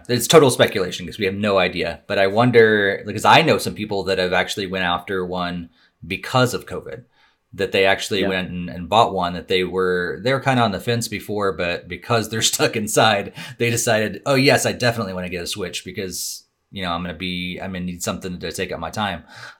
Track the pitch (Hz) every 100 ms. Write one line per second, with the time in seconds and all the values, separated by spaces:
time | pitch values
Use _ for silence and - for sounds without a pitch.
0 | - 120 - 165 135 - 110 104 90 -
1 | 85 - 95 98 104 98 90 87 82 78
2 | - 101 98 104 127 117 110 107 98 -
3 | 104 101 107 131 160 98 104 90 104 98
4 | 90 92 90 90 90 - 95 95 90 85
5 | - 95 90 90 87 87 85 _ _ _
6 | 85 92 - 131 123 92 - 85 - -
7 | - _ _ _ _ - 95 98 98 98
8 | - 101 95 92 90 87 87 90 82 107
9 | 98 92 87 87 76 92 90 92 92 90
10 | 87 71 117 135 135 127 110 92 - 117
11 | - 98 - 104 98 90 87 85 - 90
12 | - 117 104 113 - - 143 113 104 143
13 | 113 101 92 - - 123 120 117 120 107
14 | 107 95 147 135 135 117 117 87 120 113
15 | 95 92 90 90 87 104 90 - 95 98
16 | 92 87 - - - _ _ 98 92 85
17 | 87 82 92 90 90 87 95 90 90 87
18 | 110 92 92 87 85 90 90 73 80 110
19 | 104 85 - - -